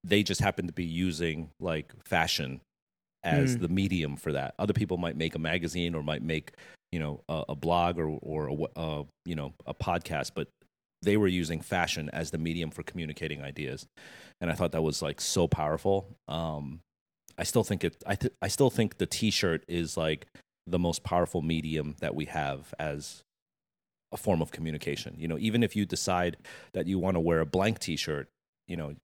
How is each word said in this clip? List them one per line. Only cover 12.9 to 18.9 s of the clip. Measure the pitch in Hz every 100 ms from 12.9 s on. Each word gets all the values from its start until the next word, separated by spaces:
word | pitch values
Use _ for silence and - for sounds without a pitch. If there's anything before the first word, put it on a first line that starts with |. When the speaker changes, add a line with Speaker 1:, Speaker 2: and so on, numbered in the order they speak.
| 90 80 76 80 73
Speaker 1:
ideas. | 71 71 69 67 - - - - - _
And | 87
I |
thought | 78 85
that | 82
was, | 80 73
like, | 76 71
so | - - 85
powerful. | - 76 80 98 98 95 - -
Um, | 80 82 76 71 80 _ _ _ _ - -
I |
still | 87 120
think | 107 98
it, | 87 - -
I | 101
th-, | 127 _
I | 95
still | - 135
think | - 110